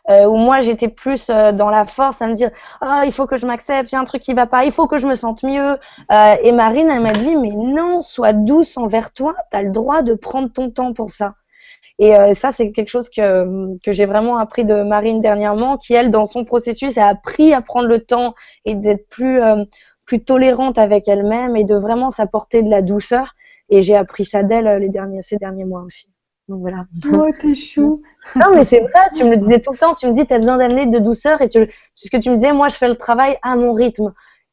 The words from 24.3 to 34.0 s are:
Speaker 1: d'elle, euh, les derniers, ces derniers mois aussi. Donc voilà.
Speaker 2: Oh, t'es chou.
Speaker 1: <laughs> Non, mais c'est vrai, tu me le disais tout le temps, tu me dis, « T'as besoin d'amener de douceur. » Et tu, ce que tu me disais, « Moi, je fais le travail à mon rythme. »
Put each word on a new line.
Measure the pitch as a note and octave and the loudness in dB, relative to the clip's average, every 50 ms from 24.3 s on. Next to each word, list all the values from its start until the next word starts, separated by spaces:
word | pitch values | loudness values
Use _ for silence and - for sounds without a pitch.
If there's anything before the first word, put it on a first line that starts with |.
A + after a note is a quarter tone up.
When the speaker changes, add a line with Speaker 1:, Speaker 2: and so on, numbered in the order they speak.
| G#3+ G3 G3 | -2 -2 0
Speaker 1:
d'elle, | G3 A3+ A#3 A3 G#3+ | 0 0 0 0 0
euh, | G3+ G3 | 0 0
les | G3 G3 | -2 -4
derniers, | F#3+ G3 G3 G3 G3 F#3+ | -6 -6 -8 -10 -12 -12
ces | F3+ - G#3+ G3+ | -10 -8 -8 -8
derniers | G3 F#3+ F#3+ F#3+ F#3+ | -8 -10 -10 -10 -10
mois | F#3 F3+ F3+ | -10 -10 -10
aussi. | F3+ F3+ - - - _ _ _ _ _ _ _ _ - | -14 -16 -20 -20 -20 _ _ _ _ _ _ _ _ -14
Donc | G3 F#3 | -12 -10
voilà. | F3+ F3+ F#3 F#3 F#3 F#3 E3+ E3+ - D4 | -10 -10 -10 -10 -12 -14 -14 -8 -2 0
Speaker 2:
Oh, | D4+ D4+ D#4 D#4 - - | 2 2 2 0 -2 -2
t'es | D4+ D4 C#4+ | -2 -2 -2
chou. | C#4 - - - D4 D4 D4+ D#4 D4 - | -2 -6 -6 -4 -2 0 0 -2 -4 -8
Speaker 1:
<laughs> | _ _ _ - - - | _ _ _ -14 -4 0
Non, | C4 E4+ G4 F#4+ | 2 4 6 6
mais | D#4 B3+ | 4 4
c'est | - A#3+ A#3 | 4 4 2
vrai, | A#3 - - F4+ F#4+ G4 D#4 | 2 4 4 4 4 4 2
tu | D#4 B3 | 0 2
me | A#3 | 2
le | A3+ | 2
disais | G#3 G3+ G#3+ A#3+ A#3 | 2 4 4 2 2
tout | - C#4 | 2 -2
le | B3+ - | -4 0
temps, | D#4+ E4+ D#4+ | 0 0 0
tu | - B3+ | 0 -2
me | B3 | -2
dis, « | A3+ C4+ D4 - | 0 0 0 0
T'as | B3+ A3+ | 0 0
besoin | A3 B3 B3+ B3+ | 0 2 2 2
d'amener | B3+ A#3+ B3 C4+ C#4+ | 0 0 0 0 0
de | A#3 A#3 A#3 | 0 0 0
douceur. » | G3+ A#3 A3+ - - D4 D#4 C#4+ | 0 0 -2 -2 0 0 0 0
Et | B3+ A3 | 0 2
tu, | - A3+ A3 A3 - - _ _ _ | 2 2 2 0 -2 -10 _ _ _
ce | _ - - | _ -10 -6
que | - A#3+ | -4 -4
tu | - B3+ | 0 0
me | B3 | 0
disais, « | A3 B3 D4 D4 | 2 2 2 2
Moi, | C#4 C#4+ C#4+ | 2 0 0
je | - | 0
fais | - B3+ A#3+ | -2 -2 -2
le | A#3+ | -2
travail | A#3+ - A#3+ A#3 A#3+ C4+ C#4 C4+ - | -2 -2 -2 0 0 0 0 -2 -4
à | - B3+ B3+ | -4 -4 -2
mon | A#3+ A#3+ A#3+ | 0 0 0
rythme. » | A3+ A3 B3 A#3 - G#3 | 0 0 0 0 -2 -4